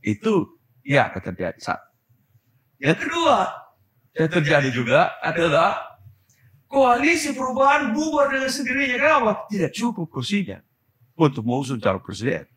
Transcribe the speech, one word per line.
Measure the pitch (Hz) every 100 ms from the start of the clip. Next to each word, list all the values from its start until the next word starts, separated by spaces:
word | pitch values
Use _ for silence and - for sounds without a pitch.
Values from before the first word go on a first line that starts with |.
Itu | - 104 214 202 - _ _ _
ya | - 143 123
akan | 95 95
terjadi. | 90 90 -
Satu. | - - _ _ _ _ _ _ _ _ _ _
Yang | - - -
kedua, | 330 330 240 - - - _ _ _ _ -
yang | 160
terjadi | 175 151 151 135
juga | 123 117 135 170 -
adalah | - 165 165 139 131 - - - - _ _ _ _ _ _
koalisi | 269 262 240 294 339 302 240
perubahan | 262 240 269 294 220
bubar | 247 311 294 277
dengan | 269 262
sendirinya. | 269 233 254 277 254
Kenapa? | 277 302 226 208 -
Tidak | 202 156
cukup | - 233 220 160
kursinya | - 120 202 180 95 _ _ _ _ _
untuk | _ 156 139 113
mengusung | 123 131 131
calon | 104 95
presiden. | - 98 117 80 69